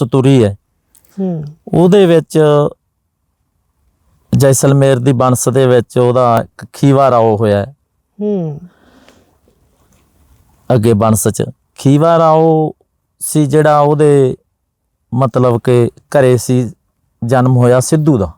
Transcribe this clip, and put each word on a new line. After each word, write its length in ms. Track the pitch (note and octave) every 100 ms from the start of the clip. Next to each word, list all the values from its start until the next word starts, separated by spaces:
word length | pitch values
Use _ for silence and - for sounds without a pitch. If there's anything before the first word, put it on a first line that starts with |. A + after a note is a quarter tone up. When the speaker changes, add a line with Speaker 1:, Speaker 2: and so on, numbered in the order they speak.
| C3
Speaker 1:
ਤੁਰੀ 320 | C#3 C3 C3
ਹੈ, 140 | G2+ G2+ _ _ _ _ _ G3
Speaker 2:
ਹੂੰ। 240 | F#3 E3 D3 - -
Speaker 1:
ਉਹਦੇ 380 | - F3 G3+ F3+
ਵਿੱਚ 340 | E3 - D#3+ D3+ D3 D3 - _ _ _ _ _ _ _ _ _ _ _ _ _ _ _ B2
ਜੈਸਲਮੇਰ 600 | C3+ C3 C#3 C#3 C3+ C3
ਦੀ 140 | B2+
ਬੰਸ 360 | B2 B2+ B2 C3+
ਦੇ 180 | C3 B2+
ਵਿੱਚ 300 | B2 - B2
ਉਹਦਾ 460 | B2 B2+ B2 A2+
ਇੱਕ 220 | - - -
ਖੀਵਾ 380 | - C#3 C3+ C3+
ਰਾਓ 260 | A#2+ A2+ G#2+
ਹੋਇਆ 200 | A2 G2+
ਹੈ। 180 | B2+ - _ _ _ -
Speaker 2:
ਹੂੰ। 380 | G#3 G3 D#3+ D3 F3 _ _ _ _ _ _ _ _ _ _ _ _ _ _ _ _ _ _ _ -
Speaker 1:
ਅੱਗੇ 200 | B2+ A#2
ਬੰਸ 340 | G#2 A2 A2 A2
'ਚ 160 | - A2 - _ -
ਖੀਵਾ 440 | C3+ C#3+ E3 E3
ਰਾਓ 520 | D#3+ D#3+ D#3+ D#3 D#3 - _ _ _ _
ਸੀ 260 | - D#3 C#3
ਜਿਹੜਾ 340 | D3+ D3+ D3
ਉਹਦੇ 560 | D3 D3 D3+ C#3+ B2+ - _ _ _ _ _ _ _
ਮਤਲਬ 460 | B2 C3 B2+ B2+ A#2
ਕਿ 260 | - A#2+ A#2 -
ਘਰੇ 400 | _ D3 B2+ B2
ਸੀ 340 | - B2+ A2+ - _ _ _ _ A#2
ਜਨਮ 320 | C3 B2+ B2
ਹੋਇਆ 220 | B2 B2+
ਸਿੱਧੂ 380 | - D#3+ D#3 B2
ਦਾ। 80 | E2+